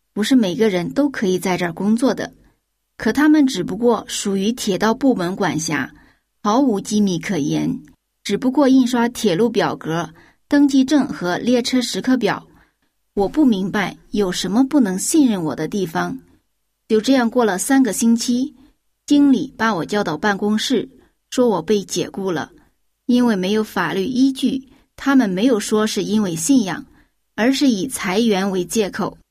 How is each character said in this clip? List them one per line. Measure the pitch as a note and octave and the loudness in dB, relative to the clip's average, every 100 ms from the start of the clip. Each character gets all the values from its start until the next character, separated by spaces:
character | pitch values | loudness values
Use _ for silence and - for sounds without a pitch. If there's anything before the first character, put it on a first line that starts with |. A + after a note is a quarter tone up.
| _ | _
不 | - | -6
是 | G#3+ C4 | 2 2
每 | G3+ E3+ | 2 0
个 | A3 | 0
人 | F3+ E3+ | 0 -2
都 | E3+ G3 | -2 -2
可 | C4 F#3+ | -2 -2
以 | F#3 | -2
在 | F#3+ F3 | -2 -2
这 | F3 | -4
儿 | |
工 | E3 G3 A3+ | -4 0 2
作 | A#3+ | 0
的。 | G3 G2+ - _ _ _ _ _ - | -2 -6 -14 _ _ _ _ _ -6
可 | - | -2
他 | A3+ D4+ | 2 4
们 | D#4 C4+ | 4 4
只 | F3+ | 0
不 | C#3 F#3 | -6 -2
过 | A#3+ G#3+ - | 0 0 -2
属 | - G#3 G3 | -8 -4 -2
于 | G3 | -2
铁 | B3+ - F3 | -2 -2 0
道 | G#3+ | 0
部 | A3+ C4+ | 2 2
门 | F#3+ F3 F#3+ | 2 -2 -2
管 | F#3+ D3 | -2 -2
辖， | D3+ C#3+ B2+ - _ _ _ _ | -4 -4 -6 -12 _ _ _ _
毫 | G#3 A3+ | -2 2
无 | C#4 G3 | 2 0
机 | F#3+ G#3+ | -2 0
密 | G3+ E3+ | 0 0
可 | - F3+ | -4 -4
言。 | D3 D#3 D3+ - - _ _ _ | -2 -2 -2 -6 -10 _ _ _
只 | - G3+ | -6 -2
不 | B3+ | 0
过 | C4 C4+ | 2 4
印 | C4 A#3+ | 4 4
刷 | B3 A#3 | 0 -2
铁 | A#3+ G#3+ E3 | -2 0 2
路 | A#3+ | 0
表 | G#3+ D#3 B2 | 0 -2 -4
格、 | - E3 E3+ - _ _ _ | -6 -6 -6 -12 _ _ _
登 | C#4+ C#4+ | 2 4
记 | C#4 | 4
证 | C4 D4+ - | 2 2 0
和 | - F3 F3 | -4 -4 -4
列 | G#3+ B3 | 0 0
车 | A#3+ B3+ | 0 -2
时 | - F#3 | -2 -4
刻 | F#3+ B3+ | 0 0
表。 | G#3 C#3 - _ _ _ _ _ _ | 0 -4 -8 _ _ _ _ _ _
我 | - G3 | -4 -2
不 | - C#4+ | 2 2
明 | G3 F#3+ | 2 0
白 | F#3 F#3 - _ | -4 -4 -8 _
有 | - F#3+ | -2 -2
什 | F3+ F3+ | -2 -2
么 | G3+ | 0
不 | C4 D4+ | 2 2
能 | G#3 F#3 | 0 -2
信 | - D#4+ C4 | 0 2 2
任 | G3+ | 2
我 | D#3 B2 | -4 -4
的 | D#3 | -6
地 | G#3 F3+ | -4 -4
方。 | F3+ F3 E3+ - _ _ _ _ _ _ | -4 -6 -8 -16 _ _ _ _ _ _
就 | A3 | 0
这 | G#3+ | 2
样 | C4+ A#3 | 2 2
过 | B3+ A3 | 2 0
了 | F#3 | 0
三 | - C4+ | 0 2
个 | B3 | 2
星 | F3+ A3+ A#3 | 2 2 2
期， | - A#3+ C#4+ - _ _ _ _ - | 0 -2 -2 -8 _ _ _ _ 0
经 | C#4+ C#4+ | 4 6
理 | B3 C#3 - | 4 0 -4
把 | A3+ F#3+ | -2 -2
我 | |
叫 | C#3 G#3 | -2 -2
到 | F#3+ D3+ | -2 -2
办 | G#3+ G3 | -2 0
公 | G#3 G#3+ | 0 0
室， | - B3 - - _ _ _ | 0 -2 -2 -10 _ _ _
说 | - B3 | 0 2
我 | F#3+ | 2
被 | D#3+ G#3+ | 0 -2
解 | E3+ F3+ B2 | -2 -6 -6
雇 | - F#3+ | -6 -4
了。 | D#3+ A2+ - _ _ _ _ - | -4 -6 -12 _ _ _ _ 0
因 | B3 B3 | 2 2
为 | G3+ | 2
没 | F#3 | 0
有 | G#3+ | -2
法 | G#3+ - E3 | -2 -4 -4
律 | F3+ F#3+ | -2 -2
依 | A#3 C4+ | 0 0
据， | C4 B3 - - _ _ - | 2 -2 -4 -8 _ _ -8
他 | - C4+ | 0 2
们 | A3 | 2
没 | F3+ B3 | 2 2
有 | A3 | 2
说 | G#3 G#3+ G#3+ | 0 0 0
是 | G#3 | -2
因 | F3+ G#3+ | -2 0
为 | G3+ D#3+ | 0 -2
信 | - C4+ | 2 2
仰， | F#3+ D3+ C#3+ _ _ _ _ - | 2 -4 -12 _ _ _ _ -2
而 | A3+ | 0
是 | C4+ C#4+ | 2 2
以 | G#3 F3 | 0 -4
裁 | - F#3+ F#3+ | -6 -4 0
员 | A#3 F#3+ G3 | 0 0 0
为 | F#3+ | -4
借 | F3+ A3+ F#3+ | -4 -2 -4
口。 | - F#3 - _ | -4 -8 -8 _